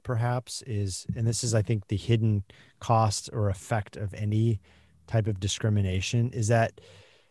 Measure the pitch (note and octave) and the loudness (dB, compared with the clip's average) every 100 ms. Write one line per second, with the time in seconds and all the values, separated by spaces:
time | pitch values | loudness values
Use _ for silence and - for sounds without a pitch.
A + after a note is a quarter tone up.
0 | - A#2 A#2+ B2 - - - G#2 G2+ F#2 | -6 -2 -2 -2 -6 -12 -6 -4 -4 -4
1 | - F#2 A2+ A2+ A#2+ A2+ G#2 A2 - G2 | -6 -2 -2 0 0 0 2 -2 -2 -2
2 | - A#2 A2 G#2 - - - _ - A2+ | 2 2 4 0 -2 -14 -20 _ 2 4
3 | A2 - - B2+ G#2 F#2+ - A2+ - - | 4 0 -6 -2 -2 -2 -2 -4 -4 -8
4 | G2+ - G#2+ G#2+ A2+ G#2+ - - _ _ | -8 -6 -2 2 2 0 -6 -20 _ _
5 | - A#2 G#2+ G2 G2 - A2+ G#2 F#2+ F#2 | -2 0 0 -2 -4 -2 0 2 2 0
6 | - A#2+ A#2+ A#2+ G#2+ A#2 A#2 - - - | 0 0 0 0 2 4 2 -2 -20 -20
7 | - _ _ | -20 _ _